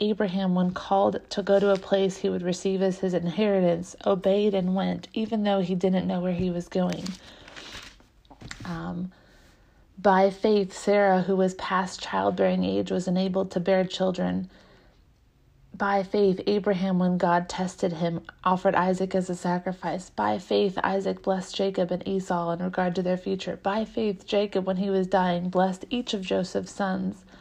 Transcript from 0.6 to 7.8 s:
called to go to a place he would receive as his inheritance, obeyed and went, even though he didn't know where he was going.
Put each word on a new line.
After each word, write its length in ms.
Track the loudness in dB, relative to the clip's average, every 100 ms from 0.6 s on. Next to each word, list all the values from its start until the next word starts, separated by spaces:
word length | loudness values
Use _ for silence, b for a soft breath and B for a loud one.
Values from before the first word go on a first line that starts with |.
| 2
called 460 | -2 0 2 2 0 -6
to 120 | -4
go 160 | 2 4
to 120 | 4
a 60 | 2
place 400 | 2 2 2 0
he 100 | -2
would 140 | -2
receive 400 | -2 -2 -2 0
as 160 | 0 0
his 160 | -2
inheritance, 840 | 0 -2 0 2 4 4 2 -4 -6 0
obeyed 480 | 2 4 2 2
and 200 | 0 0
went, 340 | 0 0 -4 -6
even 300 | -6 -4 0
though 160 | 2 2
he 140 | 2
didn't 320 | 0 2 2 0
know 140 | -2
where 140 | -2
he 160 | -2 -2
was 180 | -4 -4
going. 380 | -2 0 -2 -8 -12 B B B B B B